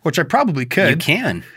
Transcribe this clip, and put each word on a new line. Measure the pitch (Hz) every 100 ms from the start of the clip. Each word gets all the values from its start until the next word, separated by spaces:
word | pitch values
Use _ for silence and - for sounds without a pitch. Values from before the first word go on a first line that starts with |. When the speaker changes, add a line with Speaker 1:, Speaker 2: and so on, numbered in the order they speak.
Speaker 1:
Which | 165 -
I |
probably | 160 254 254 139 123
could. | 190 175
Speaker 2:
You | 156
can. | - 208 247 87 -